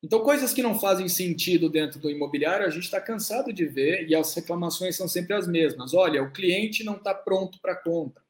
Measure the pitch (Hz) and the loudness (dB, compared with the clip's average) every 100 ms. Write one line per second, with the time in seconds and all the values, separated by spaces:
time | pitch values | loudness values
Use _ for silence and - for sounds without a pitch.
0 | - 220 226 285 262 - 240 202 196 190 | 2 2 4 4 2 0 0 2 2 2
1 | 185 - 180 160 - 170 165 156 151 143 | 2 -2 -2 -2 2 2 4 0 -2 -4
2 | 151 147 143 143 156 190 196 160 175 196 | -6 -4 -4 0 0 2 0 -2 -4 -6
3 | - 226 - 220 254 190 156 135 139 180 | -4 -6 -4 -4 -4 -2 -2 2 0 0
4 | 160 156 151 - 165 175 170 - 185 180 | 2 2 2 -4 -6 -4 -4 -4 -4 -4
5 | 180 180 175 202 175 170 156 127 127 165 | -4 -4 -2 -2 0 2 2 0 0 4
6 | 185 147 135 165 185 185 220 214 214 202 | 4 2 -2 0 2 2 0 -4 -4 -6
7 | 202 196 - 190 185 - 185 185 170 170 | -4 -4 0 0 0 -6 -6 -4 -2 -2
8 | 151 - _ | -4 -10 _